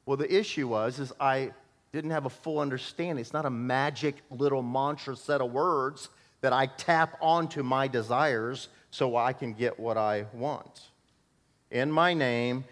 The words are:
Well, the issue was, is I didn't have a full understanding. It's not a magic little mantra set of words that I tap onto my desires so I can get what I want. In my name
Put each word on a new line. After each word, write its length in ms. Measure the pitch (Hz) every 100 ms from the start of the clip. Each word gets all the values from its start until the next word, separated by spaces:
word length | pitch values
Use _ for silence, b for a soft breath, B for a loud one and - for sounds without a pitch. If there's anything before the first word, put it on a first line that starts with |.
| -
Well, 120 | 139
the 140 | 151
issue 360 | 190 214 - 131
was, 320 | 110 113 127
is 120 | 131 -
I 320 | 139 135 131 - _ _ _
didn't 200 | 151 156
have 140 | 156 135
a 40 |
full 300 | - 165 151
understanding. 600 | 143 131 - - 175 147
It's 140 | 117
not 120 | 151 147
a 40 |
magic 720 | 120 127 127 147 139 147 143 -
little 320 | 127 143 135
mantra 540 | 120 127 143 147 - 123
set 260 | - 143
of 100 | 123
words 580 | 127 180 151 131 151 - b b b
that 120 | 135
I 140 | 127 139
tap 500 | - - 165 160 -
onto 420 | 160 170 160 147
my 240 | 127 131 135
desires 840 | 127 107 123 151 117 117 139 - b b
so 240 | - 131 120
I 180 | 120
can 200 | 131 123
get 260 | 107 120 -
what 180 | 117 110
I 300 | 107 104 104
want. 600 | 120 139 139 - - - _ _ _ _ _ _ _ -
In 200 | 123 139
my 220 | 156 175
name 520 | 170 131 120 120 123 131